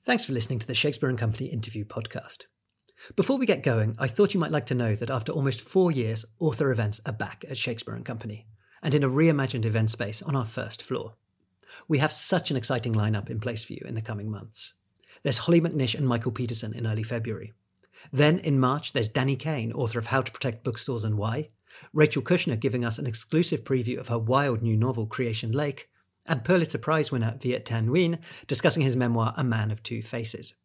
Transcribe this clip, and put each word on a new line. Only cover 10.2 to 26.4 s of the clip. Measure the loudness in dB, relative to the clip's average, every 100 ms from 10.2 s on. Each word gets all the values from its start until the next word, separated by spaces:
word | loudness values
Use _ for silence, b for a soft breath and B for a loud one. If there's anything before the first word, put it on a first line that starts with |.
on | -2
our | -2
first | -2 -6 -8 -8
floor. | -6 -6 -6 -14 _ _ _ _ B B 0
We | 2
have | 2
such | 2 2 0 0
an |
exciting | -2 0 -2 0
lineup | 2 2 0 -2
in | -6
place | -4 -6
for | -8
you | -10
in | -8
the | -8
coming | -6 -8 -6
months. | -8 -10 -12 -14 _ _ _ B B
There's | -2 0
Holly | 4 4
McNish | 4 0 0
and | 0 0
Michael | 0 -2
Peterson | -4 -4 -4 -6
in | -4 -2
early | -2
February. | -2 -4 -4 -6 -10 _ _ _ B B B
Then | 6 6 6
in | 2 4
March, | 4 2 -2
there's | -2 0
Danny | 0 0
Kane, | 0 -2 -4 -4
author | -2 -2 -2
of | 0
How | 0
to | 0
Protect | -4 -4 -2
Bookstores | -4 -4 -4 -4
and | -2 0
Why, | -2 -4 -6 _ B B B
Rachel | 4 4 4
Kushner | 2 2 2 2
giving | 2 2
us | 0 -2
an | -4
exclusive | -4 0 0 2 -2
preview | 0 0 0 -4
of | -2
her | 0
wild | 4 4 4 2
new | 2 4
novel, | 2 0
Creation | -4 -2 -2 -2 -2
Lake, | 0 -2 -4 -16 _ _ _ -2
and | -2